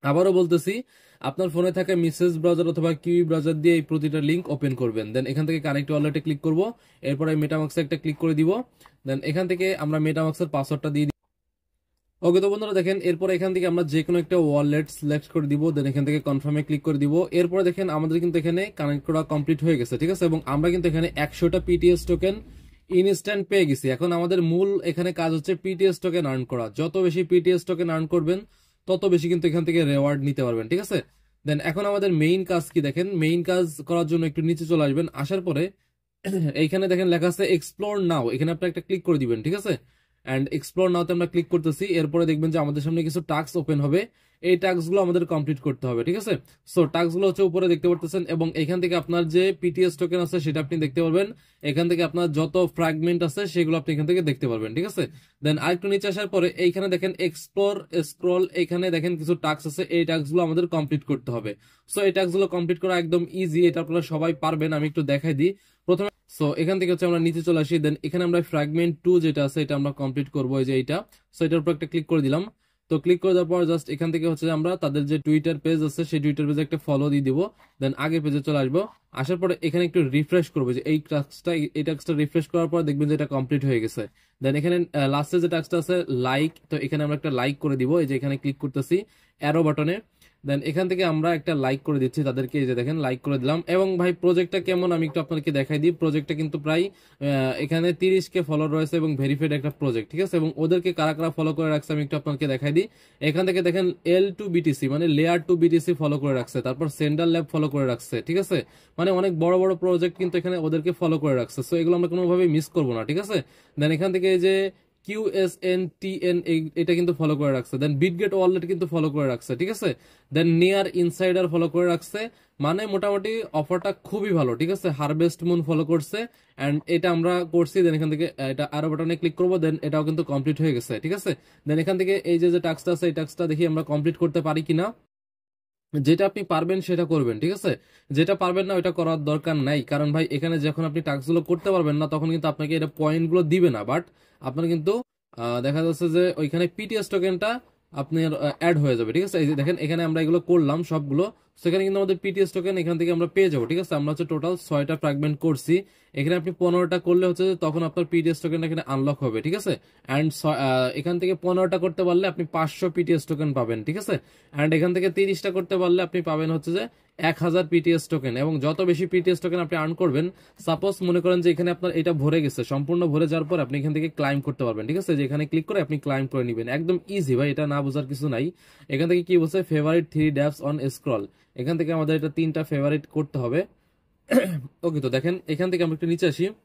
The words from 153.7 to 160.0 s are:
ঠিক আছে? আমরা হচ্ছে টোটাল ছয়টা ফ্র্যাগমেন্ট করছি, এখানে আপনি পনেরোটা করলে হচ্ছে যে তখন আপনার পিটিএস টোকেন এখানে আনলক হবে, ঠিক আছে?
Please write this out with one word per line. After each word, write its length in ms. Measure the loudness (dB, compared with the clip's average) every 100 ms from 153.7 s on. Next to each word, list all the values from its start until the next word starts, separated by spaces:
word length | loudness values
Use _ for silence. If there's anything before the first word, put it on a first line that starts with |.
ঠিক 80 | -2
আছে? 100 | -2 -2
আমরা 100 | -2
হচ্ছে 140 | -2 -2
টোটাল 200 | -2 -2 -4 -2
ছয়টা 280 | -2 -2 -2
ফ্র্যাগমেন্ট 340 | -2 0 -2 0 0
করছি, 300 | 0 2 0 0 _ _
এখানে 220 | -4 0 0
আপনি 120 | -2 0
পনেরোটা 360 | 2 2 2 0 2
করলে 180 | 4 4
হচ্ছে 160 | 2 0
যে 60 | 0 0
তখন 160 | 0 -2
আপনার 160 | -2 0
পিটিএস 280 | 2 2 0
টোকেন 180 | -2 -2 -2
এখানে 160 | -4 -4
আনলক 240 | 0 0 0 -2
হবে, 140 | -2 -2
ঠিক 100 | -4
আছে? 140 | -2 -4 _ _